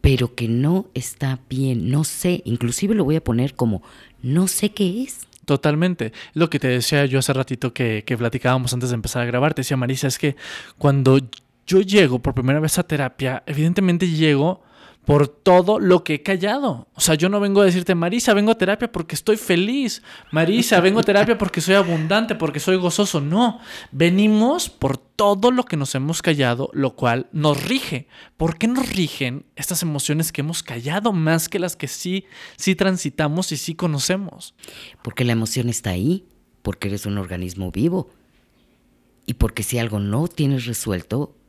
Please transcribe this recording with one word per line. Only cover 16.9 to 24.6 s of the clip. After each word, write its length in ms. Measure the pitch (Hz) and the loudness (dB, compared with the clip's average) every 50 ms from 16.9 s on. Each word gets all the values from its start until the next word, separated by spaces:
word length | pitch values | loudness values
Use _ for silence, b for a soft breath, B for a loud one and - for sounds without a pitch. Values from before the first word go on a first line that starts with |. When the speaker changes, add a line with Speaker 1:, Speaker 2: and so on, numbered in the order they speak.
| _ | _
Speaker 2:
O 80 | - | -2
sea, 140 | - - 160 | 0 0 2
yo 160 | 151 156 185 | 2 2 0
no 100 | 202 208 | 2 0
vengo 220 | 202 202 196 196 208 | 0 2 4 6 6
a 20 | |
decirte, 300 | 190 175 185 175 - 190 | 6 4 2 0 0 0
'Marisa, 400 | 170 165 175 185 240 - - 220 | 0 0 0 -2 0 2 2 2
vengo 160 | 202 202 220 | 4 4 2
a 80 | 226 220 | 2 2
terapia 340 | 220 185 202 214 254 226 - | 2 -2 0 -2 -4 -6 -6
porque 220 | - 170 - - | -8 -8 -6 -8
estoy 240 | 143 - - 214 220 | -6 0 0 0 0
feliz. 640 | - - 180 170 185 208 247 285 277 226 - - B B B B B B - | 2 0 0 2 2 0 0 -2 -2 -4 -4 -8 B B B B B B 0
Marisa, 480 | 156 165 165 202 233 233 - 226 185 | 0 2 2 2 2 2 4 4 4
vengo 200 | 170 190 196 226 | 4 4 4 4
a 20 | - | 2
terapia 360 | - 202 202 208 208 233 - | 4 4 4 4 4 2 0
porque 240 | 208 185 - - 160 | 0 -2 -2 -4 0
soy 140 | - 190 | 2 4
abundante, 580 | 202 196 170 170 160 156 160 190 214 226 220 220 | 4 4 2 0 -2 0 0 0 0 0 -2 -4
porque 260 | - 165 156 139 151 | -4 -4 -4 -4 -4
soy 160 | - - 185 | 0 0 0
gozoso.' 460 | 185 180 180 165 - 208 196 - 165 139 | 2 2 0 0 0 0 0 0 -2 -2
No, 360 | 147 160 202 247 240 - B B B B B B B | 0 2 2 2 2 0 B B B B B B B
venimos 800 | B 135 160 170 175 190 208 214 214 214 220 240 294 359 | B 2 2 4 4 4 4 4 4 4 4 4 2 0